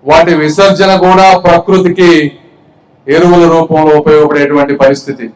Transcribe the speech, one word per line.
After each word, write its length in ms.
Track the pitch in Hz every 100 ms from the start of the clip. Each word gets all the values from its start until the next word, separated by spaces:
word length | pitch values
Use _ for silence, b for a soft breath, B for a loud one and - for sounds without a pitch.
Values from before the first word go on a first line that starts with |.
| 135
వాటి 240 | 156 170 165
విసర్జన 500 | 151 151 196 190 190 190 180
కూడా 200 | 185 190 185 175
ప్రకృతికి 640 | 170 170 190 180 180 175 165 147 - _ _ _ _ _ _ -
ఎరువుల 380 | 156 180 175 170
రూపంలో 400 | 165 160 160 156 151
ఉపయోగపడేటువంటి 720 | 151 151 151 147 143 147 139 139
పరిస్థితి. 420 | 135 139 - 131 113